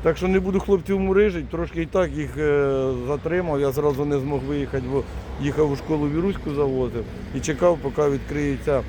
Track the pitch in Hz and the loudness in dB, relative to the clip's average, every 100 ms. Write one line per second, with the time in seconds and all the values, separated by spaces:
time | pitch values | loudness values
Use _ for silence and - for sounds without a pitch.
0 | 156 151 185 190 185 190 196 196 165 196 | 0 0 2 2 2 0 2 0 2 0
1 | 190 190 214 175 131 165 170 165 165 196 | 2 4 4 2 -6 -4 -4 -4 -2 0
2 | 175 143 139 127 151 143 139 135 131 127 | 0 -2 -6 -2 2 4 4 2 0 -2
3 | 123 147 165 180 175 143 143 135 147 135 | -2 -4 0 -2 0 2 2 2 2 2
4 | 147 143 131 143 131 147 135 139 127 139 | 0 0 0 -2 -2 -2 -2 -2 -2 -2
5 | - - - - 143 139 156 139 - 156 | -2 -8 -10 -4 -2 2 2 0 -2 0
6 | 147 151 190 190 - 143 143 131 127 117 | 0 0 0 -2 -4 0 0 0 -2 -4
7 | 104 - - 135 127 143 175 165 208 190 | -8 -10 -8 -6 -4 2 2 2 -2 0
8 | 147 139 - 147 147 131 - 139 | 2 0 -2 -2 -2 0 0 0